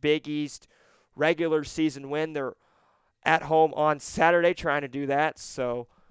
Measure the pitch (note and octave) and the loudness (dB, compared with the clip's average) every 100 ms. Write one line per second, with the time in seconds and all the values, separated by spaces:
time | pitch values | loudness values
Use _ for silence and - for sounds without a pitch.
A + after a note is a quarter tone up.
0 | D3+ D3+ D3+ D3+ D3 - _ _ _ _ | 0 0 -2 -6 -6 -10 _ _ _ _
1 | _ - D#3 D#3+ E3 D#3 C#3 E3 D#3 C#3 | _ -2 0 2 0 0 -2 -2 -2 -2
2 | C#3 D3 D#3+ D3+ B2+ - _ _ _ _ | -6 -4 -4 -4 -8 -10 _ _ _ _
3 | _ _ - D#3+ D3 D#3+ D#3+ - D3+ D3 | _ _ 0 0 2 4 4 4 0 0
4 | - - E3 F3 E3+ F3+ D#3+ C#3+ C#3 C3+ | -4 2 4 4 2 2 -2 -2 -4 -6
5 | C#3 C#3 D#3 - - - B2 A#2+ A#2+ _ | -2 0 0 -4 -10 -6 -4 -4 -10 _
6 | _ | _